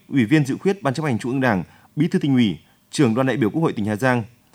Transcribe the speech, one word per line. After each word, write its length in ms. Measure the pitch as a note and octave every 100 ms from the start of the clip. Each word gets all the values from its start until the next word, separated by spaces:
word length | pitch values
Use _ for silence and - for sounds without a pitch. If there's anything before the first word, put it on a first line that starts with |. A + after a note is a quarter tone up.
| -
Ủy 160 | C#3
viên 220 | G#2+ D#3 C3+
Dự 100 | A#2
khuyết 260 | F#3 G3
Ban 120 | C#3
Chấp 80 | C3
hành 160 | D3+ A2
Trung 140 | B2
ương 80 | C3+
Đảng, 240 | B2+ G2 D#2+ - _ -
Bí 120 | E3+
thư 100 | F#3
Tỉnh 160 | D#3
ủy, 240 | C3 A2 D2+ _ _ _
Trưởng 240 | - C3
đoàn 120 | A2 C3
đại 100 | A#2
biểu 140 | G#2+
Quốc 120 | D3+
hội 100 | E3
tỉnh 120 | -
Hà 120 | G#2 G#2
Giang, 260 | C3 A#2+ G#2+ _ _